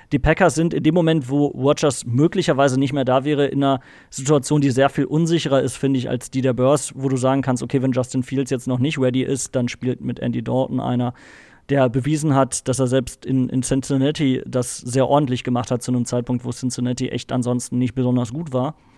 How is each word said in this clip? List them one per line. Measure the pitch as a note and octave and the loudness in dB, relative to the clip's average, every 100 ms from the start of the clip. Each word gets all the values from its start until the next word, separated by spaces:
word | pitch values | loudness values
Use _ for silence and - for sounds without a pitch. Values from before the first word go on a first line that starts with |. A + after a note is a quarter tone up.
| - | -4
die | D3 | 0
Packers | D3+ D#3+ F3+ C#3+ | 2 4 4 4
sind | E3 | 0
in | D#3 | 2
dem | C#3+ E3+ | 2 4
Moment, | D#3+ D#3+ B2 | 4 2 0
wo | C#3+ C#3+ | 0 0
Rodgers | - C3 D3 D#3 C3 - | 0 0 2 0 0 -2
möglicherweise | A#2+ D#3+ F#3+ F3 C3+ C#3 C3 | 2 2 2 0 2 2 2
nicht | C#3 | 0
mehr | C#3+ B2+ | 0 2
da | C3 | 2
wäre, | C3+ D3 C#3+ | 2 2 0
in | C3+ | 2
einer | C#3 C3+ - - - | 0 0 -4 -20 -18
Situation, | - C3+ D3+ B2 D3+ | -6 2 2 4 2
die | C#3+ | 2
sehr | B2 C#3 | 4 2
viel | - C#3 | 2 0
unsicherer | D3+ E3 E3+ D#3 C3+ | 0 2 0 2 2
ist, | C3 - | 0 0
finde | C#3 C3+ | 0 0
ich, | A#2+ | -2
als | B2 - | -6 -6
die | C3 | -2
der | C3 | 0
Bears, | A#2 B2+ D3 - - | 2 2 2 0 -6
wo | C3+ | -2
du | C3 | 0
sagen | B2+ C3+ | 2 2
kannst, | C3+ B2 | 0 -2
okay, | B2 C#3 | -2 0
wenn | C3 | 0
Justin | B2+ B2+ C3+ | 0 -2 -4
Fields | B2 C3 C3+ | -4 -4 -2
jetzt | C3 C3 | -4 -2
noch | B2 | -2
nicht | C3+ D#3+ | -2 0
ready | B2+ B2+ | 0 0
ist, | B2+ C3+ - C3+ | -2 -2 -4 -4
dann | B2 | -4
spielt | - B2 B2 | -4 -4 -4
mit | B2+ A#2+ | -6 -6
Andy | B2 A#2+ | -4 -4
Dalton | A2+ B2 C3 B2+ | -2 -2 -2 -2
einer, | A#2 B2 B2 - - - - - - | -2 -2 -2 -6 -16 -20 -20 -16 -2
der | C#3 C3 | 2 2
bewiesen | A#2+ B2+ D3+ D#3 | 0 0 0 2
hat, | C3+ B2+ - - | 2 2 -2 -2
dass | B2+ | 0
er | C3 | 2
selbst | C3 B2 - - | 0 -2 -6 -2
in, | C3 B2+ | 0 0
in | C3 | -2
Cincinnati | B2 C3+ B2+ C#3 C3+ D3+ C#3+ B2+ - | -2 -2 0 0 0 0 0 0 -2
das | B2 B2 - | -4 -4 -6
sehr | B2+ B2 C3 | -4 0 2
ordentlich | C#3+ D3 B2 | 4 2 -2
gemacht | - A#2+ B2 | -2 -4 -2
hat, | B2 | -4
zu | - | -2
einem | B2+ A#2+ | -2 0
Zeitpunkt, | B2 B2 B2 | -2 -2 -4
wo | A#2+ | -4
Cincinnati | A#2+ B2+ B2 B2 B2+ B2+ | -6 -6 -4 -4 -4 -4
echt | A#2+ - | -6 -4
ansonsten | B2+ A#2+ B2 - B2 | -2 0 -2 -2 -2
nicht | B2+ | -2
besonders | C3 B2 B2 A#2+ | 0 0 0 0
gut | C3 E3 | -6 -6
war. | B2+ C3 - _ | -4 -4 -6 _